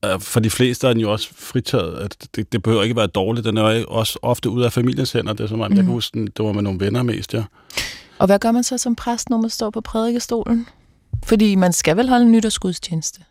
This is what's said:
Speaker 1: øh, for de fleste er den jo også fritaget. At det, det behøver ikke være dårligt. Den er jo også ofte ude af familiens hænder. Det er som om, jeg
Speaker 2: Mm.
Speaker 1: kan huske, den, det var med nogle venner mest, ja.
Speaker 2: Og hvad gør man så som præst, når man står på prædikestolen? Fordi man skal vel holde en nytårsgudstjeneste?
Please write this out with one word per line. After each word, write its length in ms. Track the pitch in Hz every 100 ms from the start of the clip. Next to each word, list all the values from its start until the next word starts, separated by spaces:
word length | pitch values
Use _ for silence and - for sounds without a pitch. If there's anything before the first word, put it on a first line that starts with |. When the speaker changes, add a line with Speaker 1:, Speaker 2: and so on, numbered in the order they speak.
| 104
Speaker 1:
øh, 140 | 95
for 200 | - -
de 100 | 110
fleste 380 | - 127 123 131
er 60 |
den 80 | 117
jo 100 | 107
også 180 | 104 - -
fritaget. 600 | - 131 - 131 82 82
At 300 | 98 - - -
det, 160 | 107
det 100 | 117
behøver 200 | 104 110
ikke 120 | 107 117
være 120 | 107
dårligt. 380 | 101 95 117 113
Den 120 | 107
er 140 | 110
jo 140 | 113 113
også 320 | 113 110 -
ofte 280 | - 123 120
ude 160 | 120 120
af 80 |
familiens 380 | 120 120 135 131
hænder. 220 | 120 101
Det 100 | 107
er 40 | 110
som 140 | 110
om, 20 |
jeg 60 | 104
Speaker 2:
Mm. 60 | 202
Speaker 1:
kan 100 | 185
huske, 260 | 120 107 117
den, 60 | 107
det 180 | - 110
var 60 |
med 100 | 101
nogle 160 | 101 95
venner 240 | 98 113
mest, 300 | 123 107 -
ja. 100 | 117 107 _ _ - - - - -
Speaker 2:
Og 60 | 196
hvad 140 | 202
gør 120 | 226
man 120 | 233
så 140 | 240 254
som 180 | 254 233
præst, 340 | - 233 -
når 80 | 226
man 120 | 226
står 200 | - 214
på 120 | 220
prædikestolen? 840 | - 226 226 240 - 233 - 233 240 _ _ _ _ - -
Fordi 300 | 220 214 190
man 180 | 180
skal 240 | 170 - 170
vel 120 | 254
holde 160 | 247 240
en 60 |
nytårsgudstjeneste? 880 | 226 220 - 190 170 - 165 - - 180